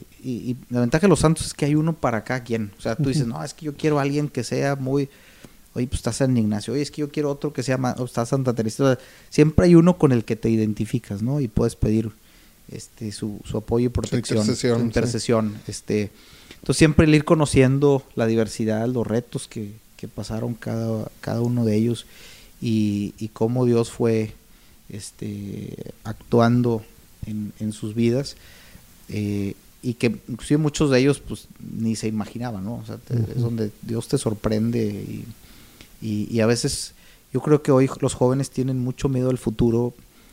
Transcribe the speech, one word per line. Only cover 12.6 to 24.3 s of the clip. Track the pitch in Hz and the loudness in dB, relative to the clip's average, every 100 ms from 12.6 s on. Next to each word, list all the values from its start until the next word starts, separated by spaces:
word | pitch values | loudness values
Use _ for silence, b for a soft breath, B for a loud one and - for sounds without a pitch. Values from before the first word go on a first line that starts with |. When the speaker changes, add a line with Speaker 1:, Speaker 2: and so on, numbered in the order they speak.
| - | -18
Speaker 1:
Este, | - - - 110 | -16 -16 -12 -12
su, | 104 110 101 | -8 -8 -8
su | - 113 | -8 -8
apoyo | - 117 123 | -2 0 2
y | |
Speaker 3:
Su | |
Speaker 1:
protección, | 120 113 123 - 117 | 0 -2 -2 0 0
Speaker 3:
intercesión, | 107 120 127 117 | 2 0 0 2
Speaker 1:
su | |
Speaker 3:
sí. | 120 | 0
Speaker 1:
intercesión, | 117 120 113 - 113 110 107 - | 0 0 -2 0 2 0 -4 -10
este, | 107 - 107 101 B B B B | -12 -4 -2 -2 B B B B
entonces | B - 139 | B -4 4
siempre | 160 156 160 | 6 6 6
el | |
ir | 151 | 6
conociendo | 147 165 147 143 131 135 143 139 - | 4 2 4 4 6 6 4 2 0
la | - 113 | -2 0
diversidad, | 113 110 - 110 107 117 | 2 0 -2 -2 0 -2
los | 127 104 | -2 -2
retos | 110 120 135 - | -2 -4 -8 -10
que, | - 104 110 - - | -10 -12 -14 -20 -18
que | 110 | -14
pasaron | - 107 110 120 | -12 -8 -6 -6
cada, | 123 - 113 113 110 - - | -6 -6 -4 -2 -4 -6 -10
cada | - 113 | -6 -2
uno | 120 123 | 0 2
de | 113 107 | 2 2
ellos | 117 117 - B B B B - | 2 0 -6 B B B B -8
y, | 123 110 107 101 101 - | -2 0 2 0 -4 -6
y | 110 | -12
cómo | - 113 123 123 | -4 -2 2 2
Dios | 117 117 | 2 0
fue, | - 120 113 110 | 0 0 0 -2